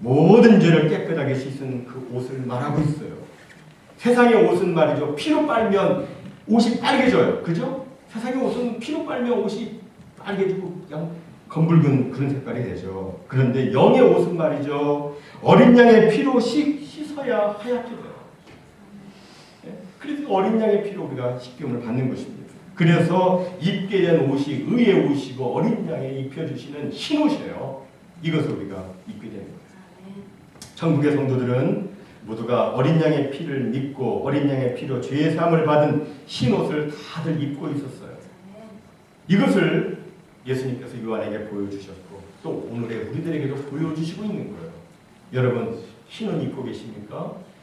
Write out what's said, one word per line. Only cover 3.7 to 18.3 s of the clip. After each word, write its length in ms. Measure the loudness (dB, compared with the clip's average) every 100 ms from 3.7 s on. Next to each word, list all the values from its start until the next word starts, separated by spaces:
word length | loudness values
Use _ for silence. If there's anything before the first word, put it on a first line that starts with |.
| -20 -20 -4
세상의 360 | 2 6 6 6 6
옷은 260 | 4 2
말이죠. 400 | 2 2 2 -2
피로 320 | -4 0 2 2
빨면 600 | 2 2 2 2 0 -4 -12 -18 -10 0
옷이 320 | 2 2 0
빨개져요. 640 | 0 2 2 4 2 0
그죠? 440 | -2 -4 -4 -6 -12 -20 -14
세상의 360 | -8 -4 -2
옷은 360 | -2 -2 -4 -6
피로 240 | -8 -8 -6
빨면 260 | -4 -2 0
옷이 360 | -2 -4 -8 -12 -18 -20 -20 -16
빨개지고 640 | -8 -2 -2 -2 -6 -12 -12
그냥 220 | -10 -10 -10 -18 -20 -8
검붉은 640 | 0 4 6 6 2 0
그런 200 | -2 -4
색깔이 340 | -4 -6 -6
되죠. 560 | -6 -8 -10 -10 -10 -12 -4
그런데 440 | 0 2 2 2
영의 280 | 6 6 8
옷은 360 | 8 6 2 0
말이죠. 800 | 0 -2 -4 -2 0 -2 -4 -12 -18 -4
어린 340 | 6 8 10 10
양의 320 | 10 10 8
피로 280 | 4 2 2
씻-, 440 | 2 0 0 -2
씻어야 720 | -6 -14 -12 -8 -4 0 -2 -4
하얗게 300 | -4 -6 -6
돼요. 240 | -14 -16 -18 -20